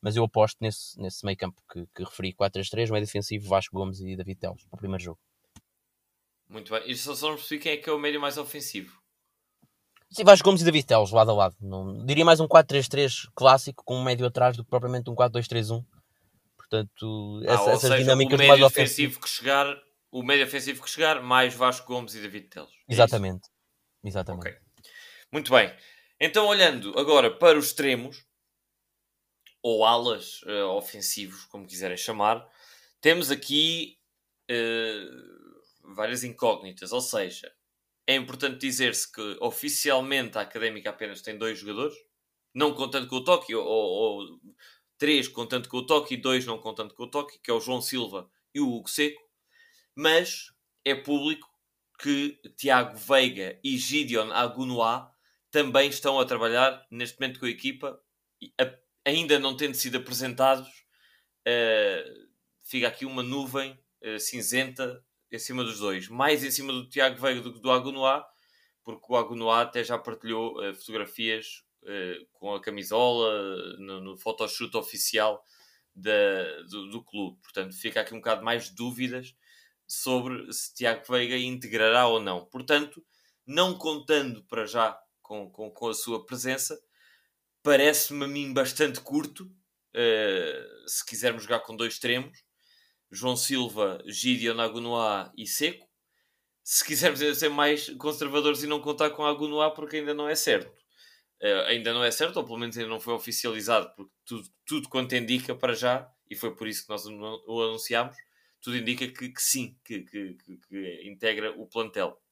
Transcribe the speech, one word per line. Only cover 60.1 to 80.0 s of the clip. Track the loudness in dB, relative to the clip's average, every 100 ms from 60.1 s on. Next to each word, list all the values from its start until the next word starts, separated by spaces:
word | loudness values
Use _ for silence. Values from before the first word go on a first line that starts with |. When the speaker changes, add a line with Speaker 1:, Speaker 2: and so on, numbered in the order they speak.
| -6 -6 2 2 2 -2 -20 _ _ _ _ _ _ -2
Speaker 2:
eh, | 0 2 2 2 -2 -8 -18 _ _ _ _
fica | -8 -2 -2
aqui | -4 -10
uma | -8
nuvem, | -6 -6 -6 -6 -8 -12 _ _
eh, | -10 -8
cinzenta | -8 -6 -2 -2 -2 -4 -8 -8 _ _ _
em | -14
cima | -10 -6
dos | -6 -4
dois, | -4 -4 -8
mais | -2 2 2
em | 0
cima | -6 -4
do | -8 -8
Tiago | 0 0 0
Veiga | -2 -2
do | -6
que | -8
do | 0
Agunoá, | 0 0 -2 0 0 -2 _ _ _ _ _
porque | -18 -18 _
o | -2
Agunoá | -2 -4 2 2
até | 2 -2
já | -4 -6
partilhou, | -6 -12 -6 -4 -4 -6
eh, | -10
fotografias, | -10 -10 -8 -8 -6 -4 -4 -6 -18 _ _ -12
eh, | -8 -8 -10 -14
com | _ -8
a | -8
camisola, | -8 -10 -4 2 2 2 0 0 -4 -8 -12 -14
no, | -14 -14
no | -14 -10
photoshoot | -8 -6 -6 -6 -6 -8
oficial | -8 -6 -4 0 0 0 _ _ _ _ _
da, | -12 0 2 2 0 -4 -10 -14
do, | -14 -12
do | -14
clube. | -12 -8 -8 -10
Portanto, | _ -10 -8
fica | -8 -6 -4
aqui | -6
um | -6
bocado | -4 -2
mais | -2 -4 -6
de | -10
dúvidas | -10 -6 -8 -8 -14 _ _ _ _ _ _
sobre | -8